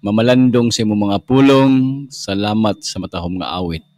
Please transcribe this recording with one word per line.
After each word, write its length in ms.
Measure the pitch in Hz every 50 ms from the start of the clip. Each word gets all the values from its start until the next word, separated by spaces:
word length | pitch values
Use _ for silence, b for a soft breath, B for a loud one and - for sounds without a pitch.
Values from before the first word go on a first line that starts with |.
| -
Mamalandong 640 | 101 104 110 113 120 127 127 127 127 117 123 120 117
sa 160 | 110 - 113
imong 240 | 107 107 104 104 101
mga 80 | 101 101 -
pulong. 800 | _ 127 131 139 139 139 135 135 135 135 131 131 131 135 139 143 131 -
Salamat 720 | - - - 98 98 101 104 107 110 110 107 98 - -
sa 160 | - - 95
matahom 400 | 90 - - 90 85 87 92 92
nga 160 | 85 64 78 90
awit. 240 | 90 85 82 80 _ _ _